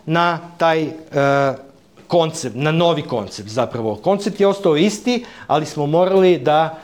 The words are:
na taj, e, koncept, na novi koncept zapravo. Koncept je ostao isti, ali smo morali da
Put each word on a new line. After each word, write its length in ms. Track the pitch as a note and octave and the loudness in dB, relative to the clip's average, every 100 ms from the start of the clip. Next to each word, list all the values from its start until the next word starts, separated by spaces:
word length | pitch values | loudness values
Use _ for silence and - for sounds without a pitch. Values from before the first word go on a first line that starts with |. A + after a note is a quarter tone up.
| - | -4
na 340 | E3 F3 E3 E3+ - | 0 0 -2 -10 -2
taj, 240 | E3 D#3+ | 0 2
e, 80 | D#3 D#3+ - D3 C#3 C#3 C#3 B2+ - _ _ _ - | -2 -8 -6 0 2 2 0 -2 -12 _ _ _ -2
koncept, 480 | E3+ D#3+ D#3+ B2+ A2 | 0 0 -2 -10 -4
na 160 | D3+ | 0
novi 300 | D#3+ E3+ D3+ | 2 2 0
koncept 480 | - A#2+ G2 - G#2 | -2 -6 -6 -10 -8
zapravo. 460 | A2+ A#2 A#2+ A2 G#2 | -4 -4 -4 -6 -4
Koncept 440 | F3 G3+ G3+ - | -2 -2 -2 0
je 80 | G3 | 0
ostao 300 | G3 F3 D3+ | 2 0 2
isti, 480 | G3+ G#3 B3 A#3+ A#3+ - - | 2 0 -2 -4 -6 -16 -2
ali 180 | D3+ D3+ | -2 -2
smo 200 | D3+ D3 | -4 0
morali 520 | E3 F#3 F#3+ F#3 E3 | 2 2 4 4 4
da 400 | C3 D3+ D#3+ - | 2 2 0 -4